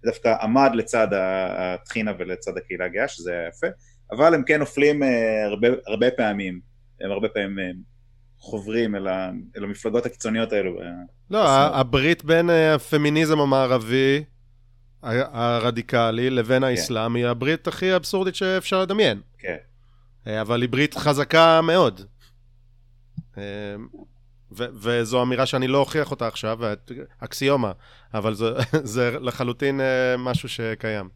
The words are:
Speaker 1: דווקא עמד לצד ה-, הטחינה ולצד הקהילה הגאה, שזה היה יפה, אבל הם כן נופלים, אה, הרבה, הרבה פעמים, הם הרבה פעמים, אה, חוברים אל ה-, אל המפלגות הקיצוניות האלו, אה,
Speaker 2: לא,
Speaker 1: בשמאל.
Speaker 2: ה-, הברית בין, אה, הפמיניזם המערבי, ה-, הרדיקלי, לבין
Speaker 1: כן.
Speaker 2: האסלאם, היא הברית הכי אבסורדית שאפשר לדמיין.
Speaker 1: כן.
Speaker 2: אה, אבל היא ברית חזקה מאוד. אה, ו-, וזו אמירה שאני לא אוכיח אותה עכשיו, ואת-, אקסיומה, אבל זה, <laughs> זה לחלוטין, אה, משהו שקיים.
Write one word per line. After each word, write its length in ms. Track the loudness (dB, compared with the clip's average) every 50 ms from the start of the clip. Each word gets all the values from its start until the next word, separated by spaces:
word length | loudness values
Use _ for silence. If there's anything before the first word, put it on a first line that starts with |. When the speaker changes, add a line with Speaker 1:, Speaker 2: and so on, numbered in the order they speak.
| -2
Speaker 1:
דווקא 300 | -4 -4 0 0 0 0 2
עמד 300 | 0 2 4 4 4 4 2
לצד 400 | 0 -2 0 2 2 2 2 2
ה-, 600 | 0 0 0 -2 -2 -2 -4 -4 -4 -4 -4 -6
הטחינה 380 | -8 -10 -8 -6 -4 -4 -4 -4 -6
ולצד 380 | -6 -8 -8 -8 -8 -8 -8
הקהילה 280 | -8 -10 -10 -8 -8 -8
הגאה, 220 | -6 -4 -4 -6
שזה 240 | -6 -6 -10 -10 -8
היה 160 | -6 -6 -8
יפה, 200 | -10 -8 -8 -8 -8 -8 _ _ _ -20 _ _ -12
אבל 220 | 0 4 4 4 4
הם 100 | 4 2
כן 160 | 2 2 0
נופלים, 440 | 0 -4 0 2 2 2 4 2 0
אה, 420 | 0 2 2 0 0 0 0 -2
הרבה, 220 | -2 0 2 2 2 2 2 -4
הרבה 240 | -6 -2 2 2 2
פעמים, 480 | 2 2 -2 0 0 -2 -6 -6 -8 -10 -16 -20 _ _ _ _ _ _
הם 100 | -6 -4
הרבה 180 | -2 -2 -2 -2
פעמים, 300 | -2 -2 -4 -4 -4 -6
אה, 120 | -6 -8 -8 -12 -16 -20 _ _ _ _ -20 _ _ _ _
חוברים 580 | _ -14 -10 -10 -8 -6 -4 -2 -2 -2 -2 -2
אל 120 | -4 -4
ה-, 220 | -4 -4 -4 -4 -6 -8 -10 -14 -14 -12
אל 60 | -10 -8
המפלגות 420 | -8 -8 -6 -6 -2 -2 -2 -2
הקיצוניות 480 | -2 -10 _ -4 -4 -2 -2 -2 0 0
האלו, 280 | -2 -2 -2 -6 -8
אה, 40 | -12 -14 -14 -16 -18 -20 -20 _ _ _
Speaker 2:
לא, 100 | 0 2
Speaker 1:
בשמאל. 160 | 4 6 6
Speaker 2:
ה-, 240 | 6 4 4 2 0
הברית 440 | 0 2 2 2 4 2 2 0 2
בין, 260 | 4 4 4 6 4
אה, 260 | 4 6 6 4 4
הפמיניזם 640 | 2 0 0 0 2 2 4 2 2 2 2 4 2
המערבי, 840 | 4 4 4 4 4 4 2 0 0 0 0 2 4 4 2 2 -2 -8 -18 _ _ _ _ _ _ _ _ _ _ _ _ _ -8
ה-, 520 | -4 -2 -2 -2 -2 -4 -2 0 0 0
הרדיקלי, 760 | 2 0 0 -2 -2 -6 0 2 2 2 2 2 0 0 0
לבין 300 | 0 0 0 2 2 2
Speaker 1:
כן. 40 | 2
Speaker 2:
האסלאם, 520 | 2 0 -2 -2 -4 -2 -2 -2 -2 0
היא 100 | 0 0
הברית 400 | 0 -2 -2 -2 -2 -2 -2 _
הכי 280 | -8 -6 -2 0 0 0
אבסורדית 400 | 0 0 -2 -2 -2 -2 -2 -4
שאפשר 460 | -4 -2 -2 -2 -2 -2 -2 0 0
לדמיין. 400 | 0 0 2 2 2 2 2 -2 -8 -20 _
Speaker 1:
כן. 180 | _ -10 -10 -10 -10 -12 -20 _ _ _ _ _ _ _ _ _ _ _
Speaker 2:
אה, 140 | -6 -4 -4
אבל 200 | -2 -2 0 -2
היא 80 | 0 0
ברית 260 | 0 0 0 0 -2
חזקה 640 | 0 2 2 2 2 2 4 6 8 8 8 8 6
מאוד. 400 | 6 4 4 4 4 4 2 -4 -20 -20 -20 _ _ _ _ _ _ -20 _ _ _ -20 _ _ _ _ -20 _ _ _ _ -16 -16 -16 _
אה, 60 | -14 -12 -12 -10 -10 -10 -10 -10 -12 -14 -16 -18 -20 -20 _ _ _ _ _ _ _ _ _
ו-, 180 | -10 -8 -8 -8 -8
וזו 480 | -6 -4 0 0 0 0 2 2 0
אמירה 240 | 2 2 2 0 0
שאני 220 | 0 0 -2 0
לא 100 | 2 2
אוכיח 340 | 2 2 2 0 -2 -2 -2
אותה 160 | -4 -6 -6
עכשיו, 300 | -6 -6 -6 -6 -6 -4 -4
ואת-, 320 | -4 -6 -6 -6 _ -18 -16 -16 -16 -18 -16 -16
אקסיומה, 520 | -14 -12 -8 -2 0 2 2 2 0 -2 -4 -8 -16 -20 -20 -20 -18 -8 -6
אבל 200 | -2 -2 -2 -2
זה, 120 | 0 -2 -2 0 -2 -2 0
<laughs> 220 | 0 -2 -2 -2 -2
זה 260 | 0 0 0 -2 -4
לחלוטין, 640 | -6 -6 -4 -4 -4 -6 -4 -2 -2 -2 0 0
אה, 340 | 0 0 0 0 0 0 0
משהו 320 | -2 -2 -4 -4 -4 -4 -6
שקיים. 600 | -8 -6 -6 -6 -6 -6 -6 -6 -4 -6 -8 -10 -16